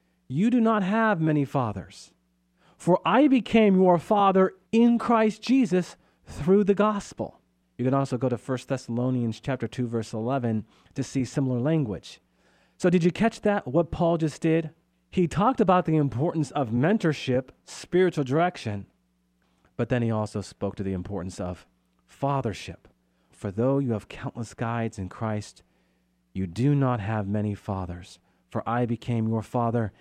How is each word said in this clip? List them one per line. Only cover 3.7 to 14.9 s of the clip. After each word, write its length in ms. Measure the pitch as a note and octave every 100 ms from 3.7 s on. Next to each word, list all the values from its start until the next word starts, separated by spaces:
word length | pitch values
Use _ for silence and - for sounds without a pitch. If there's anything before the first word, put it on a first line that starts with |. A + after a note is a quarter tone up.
| F#3
your 220 | F#3 F3
father 560 | - G#3 G3 F#3+ F#3+ - _
in 280 | A3+ A#3+ A#3
Christ 420 | - A#3 A3 G#3
Jesus 540 | - C4+ A3+ F#3 F3 - _ _ -
through 400 | - D3 G3+ G3
the 100 | G3
gospel." 640 | G#3 G3+ - - G#2 - _ _ _ -
You 80 | B2
can 80 |
also 240 | C#3 C3+ B2
go 120 | B2+
to 80 | A#2+
First 300 | - B2+ -
Thessalonians 720 | C3 - A#2 B2+ B2+ A#2 A2
chapter 280 | - B2+ A2
two, 200 | - A#2+
verse 260 | A2+ A2
eleven 520 | A2 A#2 C#3 A#2+ A2 G#2 _ _
to 100 | -
see 220 | C3 C#3 B2
similar 340 | - C3+ B2
language. 640 | C3 D#3+ B2 F2 - - _ _ _ _ _ -
So 120 | F3+
did 140 | F3+
you 80 | F3
catch 300 | - A3 -
that, 260 | G#3 G3+ -
what 240 | C#3 E3
Paul 260 | - E3+ E3+
just 240 | D#3 -
did? 300 | D#3+ D#3+ E3 - _